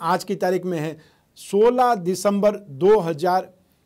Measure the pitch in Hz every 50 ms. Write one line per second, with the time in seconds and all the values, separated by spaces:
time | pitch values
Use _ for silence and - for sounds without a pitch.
0 | 170 165 180 175 - - 196 - - 185 190 180 165 185 175 160 151 160 151 156
1 | _ _ _ _ _ _ _ - - - 196 202 220 240 247 254 254 240 240 202
2 | 170 175 190 175 - 208 202 202 190 208 196 196 - - 139 131 170 202 220 214
3 | 170 165 165 143 170 180 180 185 180 - _ _ _ _ _ _ _